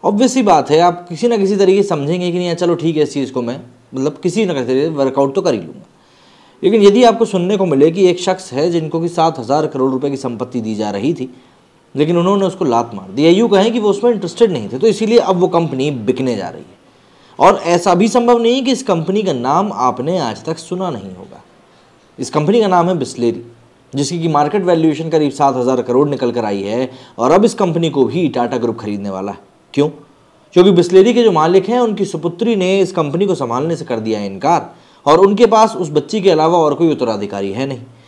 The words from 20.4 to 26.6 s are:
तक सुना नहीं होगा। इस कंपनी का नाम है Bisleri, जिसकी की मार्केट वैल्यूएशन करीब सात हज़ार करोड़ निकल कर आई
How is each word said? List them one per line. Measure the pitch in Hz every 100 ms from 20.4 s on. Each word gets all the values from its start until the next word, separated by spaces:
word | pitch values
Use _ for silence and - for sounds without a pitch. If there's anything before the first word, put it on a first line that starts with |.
| -
तक | 160
सुना | - 180 185
नहीं | 123 98 90
होगा। | 92 - - _ _ _ _ _ _ -
इस | 139
कंपनी | 160 151 226
का | 214
नाम | 180 170
है | 180
Bisleri, | 131 - 120 - - - _ _ _ 139
जिसकी | 143 175
की | 165
मार्केट | 151 147 208
वैल्यूएशन | 180 165 160 151 160
करीब | 160 147
सात | 135 143 127
हज़ार | 123 127
करोड़ | 120 123 147
निकल | 127 123
कर | 117 107
आई | 101